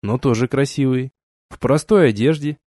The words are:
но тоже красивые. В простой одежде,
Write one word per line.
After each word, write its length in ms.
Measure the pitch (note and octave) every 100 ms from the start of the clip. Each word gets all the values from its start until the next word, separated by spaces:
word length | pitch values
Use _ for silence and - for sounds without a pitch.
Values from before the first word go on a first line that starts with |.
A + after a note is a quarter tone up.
но 160 | G2+ B2+
тоже 300 | C3+ A2+ B2+
красивые. 640 | C3+ C#3 - C3+ B2+ C3 _ _ _ _
В 100 | -
простой 500 | A#2+ D3+ - G#3 D3
одежде, 480 | G#2 B2+ D#3 D3 D3